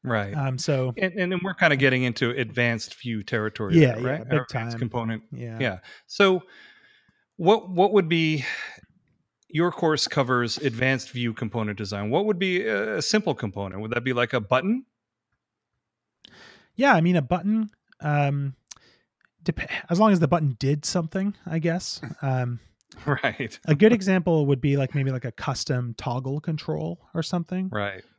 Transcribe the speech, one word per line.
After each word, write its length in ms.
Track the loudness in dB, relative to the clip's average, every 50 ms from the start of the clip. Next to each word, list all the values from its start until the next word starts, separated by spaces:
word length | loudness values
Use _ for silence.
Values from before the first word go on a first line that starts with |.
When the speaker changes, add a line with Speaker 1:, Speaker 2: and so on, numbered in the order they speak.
Speaker 1:
Right. 320 | -2 0 -2 0 -2 -2 -4
Speaker 2:
Um, 240 | -4 -2 -2 -4 -4
so 340 | -2 -2 0 0 0 -2 -2 -2
Speaker 1:
And, 160 | -4 -4 -2
and 180 | -2 -2 -2
then 80 | -2 -4
we're 120 | -4 -6 -2
kinda 220 | 2 4 4 4
getting 260 | 6 4 4 4 4
into 280 | 0 -2 0 0 -2 -2
advanced 720 | 0 -2 -4 -4 0 0 0 0 0 -2 -6 -12 -16 -12
Vue 220 | -8 -6 -6 -6
territory 580 | -6 -4 -4 -2 -2 -4 -4 -6 -2 4 6 8
Speaker 2:
Yeah, 120 | 8 6
Speaker 1:
there, 80 | 4 0
Speaker 2:
yeah, 80 | -4 -4
Speaker 1:
right? 200 | -4 -4 -4 -2
Speaker 2:
big 100 | -2 -2
Speaker 1:
Or 20 |
advanced 300 | -2 -2 -6 -6 -6 -6
Speaker 2:
time. 60 | -6 -6
Speaker 1:
component. 420 | -6 -4 -4 -4 -4 -4 -6 -6 -10 _
Speaker 2:
Yeah. 260 | -14 -12 -12 -12 -8 -4
Speaker 1:
Yeah. 180 | -4 -4 -4 -6 _ -20 -20 -20 _ _
So 340 | 2 4 4 4 4 2 -2 _ -20 -20 -20 -20 -20 _ _ _ _ _ _ _ _ _ _ _ _
what, 340 | 0 2 4 4 4 0 -4
what 220 | 2 2 4 6
would 160 | 6 2 2 2
be, 360 | 0 0 2 2 0 -2 -4 -6 -8 -10 -10 -14 -16 -20 -20 _ _ _ _ _ _ _ _ _ _ _ _ _
your 220 | -2 0 0 0
course 380 | 0 0 0 2 4 2 2 2
covers 500 | 2 2 2 4 4 2 2 0 -2 -2
advanced 520 | -2 -2 0 2 2 2 2 0 -2 -8
Vue 200 | -6 -4 -2 -2
component 460 | -2 -2 -6 -4 -2 -2 -2 -2 -4 -4
design. 320 | -6 -6 -4 -4 -2 0
What 160 | 0 0 2
would 120 | 2 0 0
be 280 | 0 0 0 -2 -2
a, 320 | -2 -2 -2 -2 -2 -2 -4
a 40 |
simple 320 | -2 2 0 2 2 0 -4
component? 460 | -2 -4 -8 -6 -6 -8 -8 -8 -10
Would 120 | -8 -4
that 100 | -4 -4
be, 100 | -2 -2
like, 200 | 0 0 0 0
a 80 | 0 -4
button? 440 | 0 2 0 2 2 0 -2 -2 -4 _ _ _ _ _ _ _ _ _ _ _ _ _ _ _ _ _ _ _ _ _ _ _ _ _ _ _ _ -20 -20 -20 -20 -20 -20 _ _ _ _
Speaker 2:
Yeah, 180 | 2 4 6
I 80 | 6 6
mean, 140 | 6 4 4
a 80 | 2
button, 480 | 2 2 -2 0 0 0 0 0 -2 -4 _ _ _ _ _ _
um, 540 | -2 0 2 2 2 2 0 -2 -2 -4 -6 _ _ _ -20 _ _ _ _ _ _ _ _ _ _ _ _ _ -4
dep-, 260 | -4 -4 -4 -6 -8 -8 -10 -4 -2
as 120 | 2 4
long 100 | 6 6
as 80 | 6 6
the 100 | 4 4
button 280 | 2 2 2 0 -2 0
did 260 | 0 0 0 0 -2
something, 500 | -2 -2 -2 -4 -2 -4 -4 -4 -4 -4 _ _
I 140 | -6 -6 -2
guess. 400 | -2 -2 -2 -2 -6 -8 -10 -10 -12 -14 -12 -6
Um, 380 | -4 -2 0 0 -2 -2 -4 -8 -12
Speaker 1:
<laughs> 420 | _ _ _ _ _ -20 -8 -2
Right. 520 | -2 0 0 0 -4 -2 -4 -8 -8 -10 -10 _
Speaker 2:
a 80 | 0 4
good 180 | 6 8 6
example 540 | 6 6 2 2 2 2 2 2 2 2 4
would 140 | 2 2 2
be, 160 | 2 0 2
like, 200 | 2 0 0 -2
maybe, 160 | -2 -2 -2
like, 120 | -4 -4 -6
a 80 | -8
custom 600 | -10 -6 -6 -6 -4 -4 -2 -2 -2 -2 -2 -4 -8
toggle 440 | -8 -6 -4 -4 -4 -4 -4 -6 -4
control 680 | -4 -4 -6 -6 -4 -6 -6 -4 -4 -6 -8 -10 _ _ _
or 80 | -6
something. 460 | -4 -2 -4 -4 -4 _ -6 -6 -6 -4
Speaker 1:
Right. 320 | -4 -4 -4 -4 -6 -10 -16 _ _